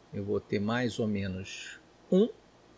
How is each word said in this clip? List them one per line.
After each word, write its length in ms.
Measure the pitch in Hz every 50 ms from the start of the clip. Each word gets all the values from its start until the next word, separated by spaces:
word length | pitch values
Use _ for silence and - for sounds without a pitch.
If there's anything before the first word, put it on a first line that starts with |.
| - - -
eu 100 | 101 101
vou 160 | 101 104 101
ter 200 | - - - 104
mais 400 | 101 107 117 123 123 117 104 -
ou 80 | 117
menos 720 | 107 104 98 98 95 92 92 90 - - - - - - - - - - - - -
um, 180 | - 190 220 262 - - - - - - - - -